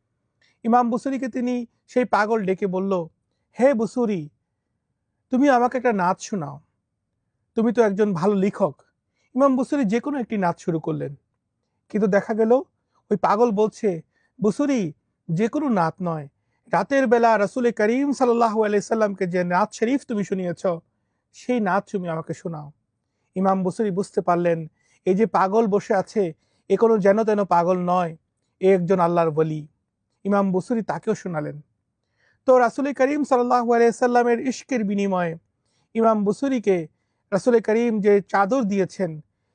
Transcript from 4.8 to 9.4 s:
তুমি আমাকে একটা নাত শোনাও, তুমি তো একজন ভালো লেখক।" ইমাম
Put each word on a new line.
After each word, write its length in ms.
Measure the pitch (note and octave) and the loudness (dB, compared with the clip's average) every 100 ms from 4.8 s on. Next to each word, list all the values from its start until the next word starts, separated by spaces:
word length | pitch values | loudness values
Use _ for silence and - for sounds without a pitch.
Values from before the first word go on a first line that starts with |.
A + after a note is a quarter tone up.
| _ _ _ _ _ | _ _ _ _ _
তুমি 200 | B3+ C#4+ | 2 4
আমাকে 280 | B3 A#3+ B3+ | 4 2 0
একটা 160 | A#3+ | -2
নাত 260 | G#3 F3+ F#3+ | 0 0 -2
শোনাও, 400 | - G3+ C#3+ C#3 _ _ _ _ _ _ _ _ _ - | -6 -8 -8 -12 _ _ _ _ _ _ _ _ _ -2
তুমি 180 | A3+ | 0
তো 100 | A#3+ | 2
একজন 300 | A3 G3 G#3+ | 2 2 0
ভালো 200 | F3 F#3 G#3 | 0 0 0
লেখক।" 460 | G3 - F#3 - _ _ _ _ _ | 0 0 -4 -4 _ _ _ _ _
ইমাম 200 | B3 | 0